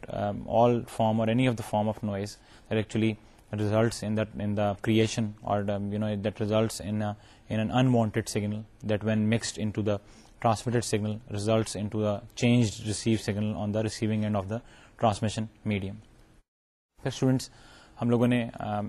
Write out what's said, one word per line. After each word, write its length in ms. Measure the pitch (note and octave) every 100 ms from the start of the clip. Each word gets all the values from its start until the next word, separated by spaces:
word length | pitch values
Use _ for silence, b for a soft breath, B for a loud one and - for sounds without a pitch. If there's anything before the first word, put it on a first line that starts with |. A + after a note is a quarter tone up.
| -
آ، 240 | - G#2
all 400 | G2+ - G#2+ A#2+
form 480 | A#2+ - - A2 A2+
or 80 | A2
any 200 | A#2 C3
of 40 |
the 240 | A2+ - G#2+
form 120 | G#2+
of 220 | G#2 G#2+
noise 220 | G2 G#2 - B B -
that 40 | A2
actually 360 | G#2 A2+ A2 G#2+ B B -
results 560 | G#2 G#2 A2 A2+ - G#2
in 60 | G#2+
the، 320 | G#2+ - G#2
in 80 | G#2
the 120 | G#2
creation 800 | G2 - A2 A2 - G#2+ G#2+ -
or 100 | G#2 G2+
the، 100 | G2+
you 200 | G2+ G#2
know، 100 | G#2+
that 380 | G#2 G#2 - G#2
results 440 | G#2+ A2+ - F#2+
in 100 | G#2+
a، 100 | G#2 G#2 B B -
in 80 | A2
an 200 | A2 B2+
unwanted 420 | C3 A#2+ A2 A#2 - A2
signal 240 | G#2 G#2+ A2 - G#2
that 160 | G#2 G#2+
when 120 | A2
mixed 460 | G#2+ A2+ - - G#2+
into 260 | A2 G#2
the 60 | G2+ B B B - A#2
transmitted 360 | G#2+ A#2+ A#2 - G#2+
signal 440 | G#2+ G#2+ - G#2
results 420 | G#2 A2+ A2 F#2
into 280 | G#2 G#2+ G#2
a 60 | G2+
changed 720 | - - B2 A#2+ A2 G2+ A2
received 420 | G2+ A#2 A2 -
signal 240 | G2+ G#2+
on 140 | E2 G#2
the 140 | G#2+
receiving 380 | G#2+ - A2 A2
end 160 | G#2 G#2
of 80 |
the 140 | F#2+ A2+ B B B - A2+
transmission 380 | G2+ G#2+ A2 A2 - G#2+
medium۔ 220 | G2+ F#2+ G#2+ - - - _ _ _ _ _ _ _
پھر 40 | C3+
اسٹوڈنٹس 420 | - C3 C3 - B B B B -
ہم 80 | A#2+
لوگوں 180 | A#2+ A#2+
نے، 200 | B2 A#2
آ، 280 | - G#2+ G#2